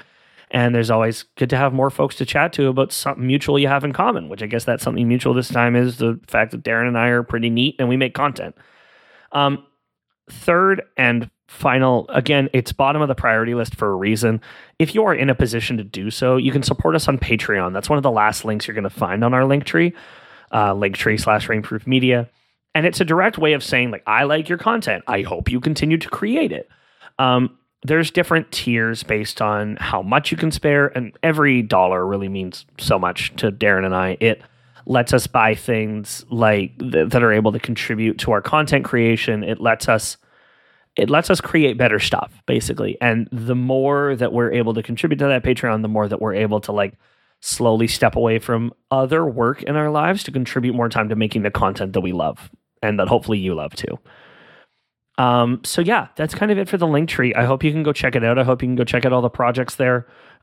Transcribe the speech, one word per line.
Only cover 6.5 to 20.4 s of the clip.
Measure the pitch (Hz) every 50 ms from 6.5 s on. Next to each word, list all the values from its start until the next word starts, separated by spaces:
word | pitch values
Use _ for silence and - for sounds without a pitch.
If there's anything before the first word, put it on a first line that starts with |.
that | - 117 -
Darren | - 113 113 117 123
and | 120 117
I | 117 120
are | 120 120 117
pretty | - - 117 117 117
neat | 117 117 123 147 - -
and | 131 120
we | 127
make | 131 135 123 -
content. | - 139 147 127 - 92 80 - _ _ _ _ _ _ _ _ _ _ _ _ _ _ _ -
Um, | 143 143 139 139 139 - _ _ _ _ _ _ _ _ _ _ _ _ -
third | - - - - 170 175 185 190 196 190 - - _ -
and | 131 120 120 120 117 113 - _ _ _
final, | - - - 143 123 131 131 131 127 117 - -
again, | - 135 123 - 147 143 135 135 -
it's | 127 117 - -
bottom | - 139 135 143 151 151
of | 139
the | 127
priority | - - 120 113 113 113 117 120
list | 120 113 - -
for | - 110 104
a | 98
reason. | 90 95 104 110 110 113 113 110 110 - - - - - - _ -
If | 160 151 -
you | 220 220
are | 202 165
in | - 131 139
a | 131
position | - - 117 110 117 110 - 127
to | 110 104
do | 104 - 98 95 110
so, | 110 - 131 127 127
you | 131 123 131 127
can | 143 131
support | - - - - 160 160
us | 160 - -
on | 139 127
Patreon. | - - 120 107 - - 107 98 90 90 92
That's | 95 101 -
one | 151 147
of | 135
the | 139
last | 117 110 104 107 107 - -
links | 110 107 104 -
you're | - 107
gonna | 110 101 95
find | - - 113 87 92 104 117
on | 120 127
our | 127 131
Linktree, | 135 139 143 139 - - 165 170 175 175 - - - - - - - - -